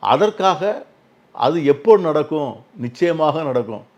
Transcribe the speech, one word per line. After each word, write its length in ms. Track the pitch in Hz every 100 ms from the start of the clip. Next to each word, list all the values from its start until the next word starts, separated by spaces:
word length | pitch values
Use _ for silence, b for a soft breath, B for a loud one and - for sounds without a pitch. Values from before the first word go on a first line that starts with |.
அதற்காக 840 | - 131 214 214 190 170 190 240 - _ _ _ _
அது 320 | - 123 170
எப்போ 320 | 139 143 220 214
நடக்கும்? 600 | 170 151 147 156 143 - - 208
நிச்சயமாக 640 | 123 123 175 160 156 151
நடக்கும். 400 | 151 127 110 104 107